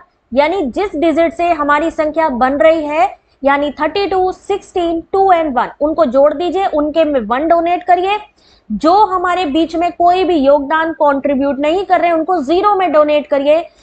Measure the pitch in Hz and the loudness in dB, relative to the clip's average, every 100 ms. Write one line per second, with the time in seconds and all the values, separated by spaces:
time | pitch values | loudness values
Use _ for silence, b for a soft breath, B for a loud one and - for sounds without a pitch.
0 | - _ _ 240 302 392 277 262 403 302 | -14 _ _ 0 0 0 -4 -4 -4 -2
1 | 330 302 330 - 349 311 285 294 330 311 | 0 2 0 0 -2 -2 0 0 -2 -4
2 | 302 302 320 240 262 277 320 330 294 302 | -4 -2 -2 0 -2 2 2 2 0 -2
3 | 359 - _ _ 269 285 294 262 302 403 | -2 -4 _ _ 0 0 -2 -4 -4 -2
4 | 403 381 370 359 - 392 - 370 339 339 | -2 0 -2 -4 -6 -6 -6 -4 -2 -4
5 | - 392 392 339 311 247 190 - 294 320 | -2 2 4 2 2 -2 -4 -2 -2 0
6 | 294 262 294 285 349 349 392 302 294 320 | 0 2 2 2 -2 -2 -2 -2 -2 0
7 | 311 277 208 247 330 339 339 349 359 359 | 0 -2 -2 -2 0 0 0 -2 0 0
8 | 381 415 415 b b b - 208 311 392 | 0 -4 -8 b b b -10 -2 2 4
9 | 415 370 359 359 359 302 330 330 349 339 | 4 0 -2 -2 -2 -2 -2 -2 -4 0
10 | 349 370 349 330 269 294 277 320 330 311 | 2 2 2 2 4 2 2 -2 -2 0
11 | 294 277 277 269 277 269 302 359 381 349 | 0 0 0 0 -2 -2 -2 -2 0 0
12 | 339 330 320 359 262 349 415 392 359 302 | 2 0 0 -2 0 0 2 0 2 2
13 | 302 294 - 277 277 320 320 b | 2 0 0 0 2 0 -2 b